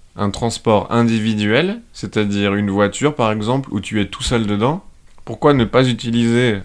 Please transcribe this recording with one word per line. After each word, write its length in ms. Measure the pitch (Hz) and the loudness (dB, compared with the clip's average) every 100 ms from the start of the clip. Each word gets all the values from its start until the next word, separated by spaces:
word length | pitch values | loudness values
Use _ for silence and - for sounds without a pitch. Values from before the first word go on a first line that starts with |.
| - - | -16 -6
un 140 | 101 | -4
transport 600 | - 117 - 117 104 - | -2 -4 -2 2 2 2
individuel, 920 | 117 117 113 110 107 104 120 180 233 - | 2 2 2 0 0 2 2 0 -4 -12
c'est-à-dire 600 | - 98 110 104 101 101 101 | -12 -6 -2 0 0 0 0
une 140 | 101 | 0
voiture 460 | 98 101 - 139 147 | 0 0 0 -2 0
par 160 | 110 | 0
exemple, 380 | 107 107 135 131 | 0 -2 -2 -2
où 80 | 101 | -6
tu 220 | - 107 | -4 -2
es 60 | 98 | -2
tout 160 | - | -4
seul 220 | - 120 104 | -2 -2 0
dedans, 380 | 104 120 185 - - - - - | 0 0 -2 -8 -20 -20 -18 -14
pourquoi 280 | 113 151 | 0 2
ne 120 | 143 107 | 4 2
pas 220 | 123 127 | 2 2
utiliser 720 | 117 120 117 117 117 123 101 | 0 -2 0 2 4 2 0